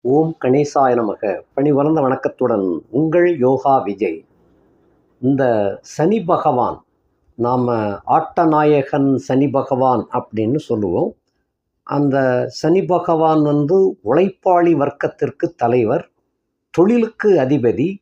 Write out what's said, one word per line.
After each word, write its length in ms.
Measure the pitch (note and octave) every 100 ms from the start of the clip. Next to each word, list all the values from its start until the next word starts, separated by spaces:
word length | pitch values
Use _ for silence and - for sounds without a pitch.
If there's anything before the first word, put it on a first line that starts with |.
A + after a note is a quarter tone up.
ஓம் 260 | A#2+ C#3+ D#3+ D#3+
கணேசாய 520 | C3 C3+ D3 D3 C3
நமக. 280 | A#2+ G#2+ - G#2+ F#2 -
பணிவளர்ந்த 480 | - D3 C#3+ D3 D#3+
வணக்கத்துடன் 640 | C3 B2+ - - B2+ A2 F#2+ D#2+ -
உங்கள் 380 | B2+ D#3+ E3+ F3 E3
யோகா 340 | B2 C3+ C#3+ C3
விஜய். 380 | G2+ G2 F#2+ D#2+ _ _ _ _ _ _ _ _ _ _
இந்த 200 | B2+ C#3 B2+ A2+ G2+ -
சனி 360 | - - D#3+ A3
பகவான், 540 | E3+ D#3+ D#3 B2+ G#2 - _ _ _ _ _ -
நாம 360 | A#2+ B2+ B2 A#2 G#2 G2+ -
ஆட்டநாயகன் 1040 | C#3+ D#3+ - E3 D3+ D3+ D3 C#3 D3 C#3 B2+
சனி 320 | - C3 C#3
பகவான் 520 | C3+ - B2+ C3 A#2+ -
அப்படின்னு 440 | A#2+ - G#2+ G#2+ D3
சொல்லுவோம். 540 | - A#2 G2+ F#2 F3+ - _ _ _ _ _ _ -
அந்த 300 | C#3+ C#3+ C3+ C3 B2 B2
சனி 340 | - D#3 F#3
பகவான் 580 | E3 F3 F3 E3 D#3+ D#3
வந்து 360 | D3 D3 D3 F#3+ F#3+ -
உழைப்பாளி 680 | G2+ C#3+ F#3+ - F#3+ F3+ E3+
வர்க்கத்திற்கு 720 | D#3 C#3 - D#3 - C3 - E3+ -
தலைவர், 480 | A#2+ B2 A2 C#3 - _ _ _ _ _ _
தொழிலுக்கு 580 | - F#3+ A#3+ A3 - G#3 F3+
அதிபதி 500 | C3 C#3+ A#2 - E3 G3+